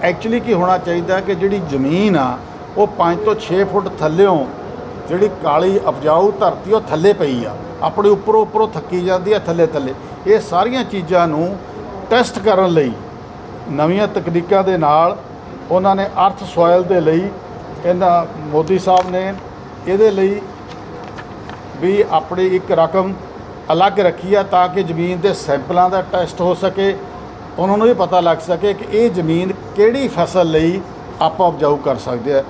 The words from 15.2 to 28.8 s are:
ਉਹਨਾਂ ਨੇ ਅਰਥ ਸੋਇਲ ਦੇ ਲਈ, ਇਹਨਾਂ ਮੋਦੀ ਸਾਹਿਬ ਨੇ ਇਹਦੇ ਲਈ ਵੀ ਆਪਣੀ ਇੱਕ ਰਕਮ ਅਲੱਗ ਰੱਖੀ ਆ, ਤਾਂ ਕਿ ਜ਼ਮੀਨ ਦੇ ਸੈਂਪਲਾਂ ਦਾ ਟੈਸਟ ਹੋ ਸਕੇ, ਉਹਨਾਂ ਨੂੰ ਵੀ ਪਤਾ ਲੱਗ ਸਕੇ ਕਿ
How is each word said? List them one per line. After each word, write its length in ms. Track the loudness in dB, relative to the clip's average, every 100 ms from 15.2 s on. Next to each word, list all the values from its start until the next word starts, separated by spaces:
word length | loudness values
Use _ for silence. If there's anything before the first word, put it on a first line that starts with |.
| -10 -16 -16 -16 -2
ਉਹਨਾਂ 240 | 2 2 2
ਨੇ 100 | 0
ਅਰਥ 380 | 2 0 0
ਸੋਇਲ 400 | -6 2 4 4
ਦੇ 180 | 4 2
ਲਈ, 280 | 4 2 0 -6 -14 -14 -14 -6 -2
ਇਹਨਾਂ 400 | 2 4 2 0 -8
ਮੋਦੀ 400 | -2 -2 2 0
ਸਾਹਿਬ 300 | 4 2 2
ਨੇ 240 | -2 -4 -8 -12 -16 -16 -12 -4
ਇਹਦੇ 240 | 4 4
ਲਈ 300 | 4 0 0 -8 -14 -16 -16 -14 -14 -14 -14 -14 -14 -14 -14 -14 -4
ਵੀ 220 | 0 2 2
ਆਪਣੀ 340 | 0 -2 -2 2
ਇੱਕ 260 | 0 2
ਰਕਮ 420 | 2 4 2 0 -4 -12 -16 -16 -16 -2
ਅਲੱਗ 260 | 2 4 4
ਰੱਖੀ 340 | 2 0 0
ਆ, 100 | 2
ਤਾਂ 260 | 4 2 4
ਕਿ 140 | 0
ਜ਼ਮੀਨ 360 | -2 -2 -2 0
ਦੇ 140 | 0
ਸੈਂਪਲਾਂ 560 | -2 -2 -2 0 2 2
ਦਾ 120 | 2
ਟੈਸਟ 400 | -2 -2 -2 -2
ਹੋ 120 | -2
ਸਕੇ, 420 | 0 -2 0 -2 -2 -10 -14 -16 -16 -14 -4
ਉਹਨਾਂ 180 | 0 4
ਨੂੰ 100 | 4
ਵੀ 60 |
ਪਤਾ 260 | 4 2 2
ਲੱਗ 180 | 2 0
ਸਕੇ 360 | -2 -2 0
ਕਿ 120 | -2